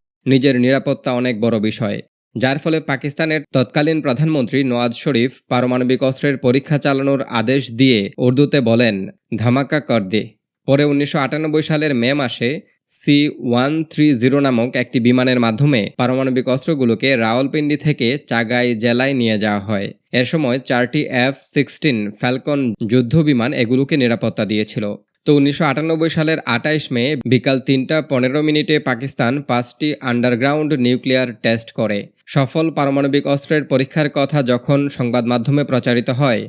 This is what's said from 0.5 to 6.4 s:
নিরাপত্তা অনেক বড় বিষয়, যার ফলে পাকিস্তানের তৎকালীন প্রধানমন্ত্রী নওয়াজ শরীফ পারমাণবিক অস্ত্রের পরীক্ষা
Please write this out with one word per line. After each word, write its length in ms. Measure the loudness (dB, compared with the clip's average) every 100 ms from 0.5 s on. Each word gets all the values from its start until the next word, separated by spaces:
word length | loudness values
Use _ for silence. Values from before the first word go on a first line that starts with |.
| 2
নিরাপত্তা 520 | 2 2 0 -4 -4
অনেক 280 | -2 -2 -2
বড় 200 | 0 0
বিষয়, 420 | -2 -2 -6 -6 -12 _ _ -2
যার 200 | -2 0
ফলে 220 | -2 -2
পাকিস্তানের 600 | -2 -4 -4 -4 -2 -2 -2
তৎকালীন 500 | 0 0 0 0 0
প্রধানমন্ত্রী 600 | 0 0 0 0 0 0
নওয়াজ 280 | 0 0 -2
শরীফ 380 | -2 -2 0 0 -4 -4
পারমাণবিক 540 | -2 0 0 0 0
অস্ত্রের 340 | 0 -2 -2
পরীক্ষা 420 | 0